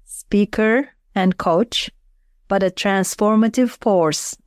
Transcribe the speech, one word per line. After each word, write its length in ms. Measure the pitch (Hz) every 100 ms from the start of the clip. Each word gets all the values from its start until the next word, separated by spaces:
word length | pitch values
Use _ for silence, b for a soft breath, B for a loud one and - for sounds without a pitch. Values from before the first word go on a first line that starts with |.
| _
speaker, 840 | - - 202 208 - 220 233 285 _ _ 202
and 220 | 185 180
coach, 540 | 185 170 240 - - _ _ _ _ _ -
but 160 | 196
a 60 | 190
transformative 1000 | 185 202 196 185 - 208 220 226 220 247 -
force 560 | 226 190 160 151 - -